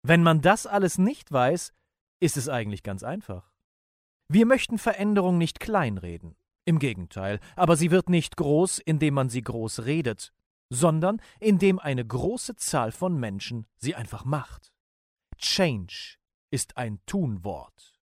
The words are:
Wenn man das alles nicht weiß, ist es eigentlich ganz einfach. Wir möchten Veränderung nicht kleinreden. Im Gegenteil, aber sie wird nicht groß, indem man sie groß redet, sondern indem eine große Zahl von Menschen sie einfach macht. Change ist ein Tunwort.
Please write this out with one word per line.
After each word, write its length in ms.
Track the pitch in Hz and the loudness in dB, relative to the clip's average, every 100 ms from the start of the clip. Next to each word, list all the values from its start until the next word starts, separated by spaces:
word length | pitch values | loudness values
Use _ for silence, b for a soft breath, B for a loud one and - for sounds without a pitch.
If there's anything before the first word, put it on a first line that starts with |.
Wenn 220 | 131 170 | 6 6
man 180 | 170 160 | 6 6
das 240 | 165 220 | 4 4
alles 320 | - 202 185 - | 0 0 0 2
nicht 340 | 196 294 - | 0 0 -4
weiß, 400 | 131 127 175 - _ _ _ _ _ | 2 2 0 -6 _ _ _ _ _
ist 180 | 170 143 | 0 0
es 120 | 127 | -4
eigentlich 340 | 123 104 101 | -4 -4 -8
ganz 200 | - 95 | -8 -8
einfach. 500 | 113 190 - 90 _ _ _ _ _ _ _ _ _ | -8 -10 -10 -14 _ _ _ _ _ _ _ _ _
Wir 160 | 175 | 4
möchten 320 | 233 262 - 226 | 6 4 2 -2
Veränderung 600 | 233 196 208 202 185 175 | -2 0 0 2 2 2
nicht 220 | 165 - | 0 -4
kleinreden. 760 | - 214 135 95 87 85 87 _ _ _ | -2 -2 -2 -4 -10 -12 -16 _ _ _
Im 140 | - 160 | 0 0
Gegenteil, 640 | 135 95 85 - 95 104 B - | 0 -4 -10 -8 -6 -6 B 0
aber 180 | 170 | 4
sie 160 | 165 170 | 4 4
wird 180 | 185 180 | 2 4
nicht 280 | 175 - - | 0 0 -4
groß, 420 | 147 151 185 - | 2 2 2 -2
indem 360 | - 156 151 | -2 0 2
man 140 | 139 131 | 0 -2
sie 120 | 123 | -4
groß 420 | 120 117 110 - | -6 -6 -6 -6
redet, 500 | 117 160 127 104 - _ _ _ _ | -4 -2 -2 -6 -12 _ _ _ _
sondern 520 | 123 165 156 180 220 B B | 0 2 2 0 -2 B B
indem 360 | 214 190 196 185 | 2 4 4 2
eine 280 | 147 131 | -2 -4
große 500 | 117 123 151 254 - | -4 -4 -2 -4 -10
Zahl 380 | 226 - 151 113 | -8 -2 -2 -2
von 260 | - 180 165 | -2 -2 -2
Menschen 480 | 113 98 - 120 107 | -4 -6 -8 -10 -12
sie 200 | _ 127 | _ -8
einfach 280 | 170 113 107 | -6 -10 -10
macht. 500 | 123 147 113 - _ _ _ _ _ _ _ - | -6 -6 -6 -18 _ _ _ _ _ _ _ -8
Change 800 | - - 175 110 87 - - - _ _ _ | -4 0 0 0 -8 -14 -16 -20 _ _ _
ist 260 | 135 - - | -6 -6 -8
ein 280 | 117 104 | -8 -8
Tunwort. 920 | - 196 147 98 95 78 - _ _ _ | -6 -2 -2 -4 -8 -10 -14 _ _ _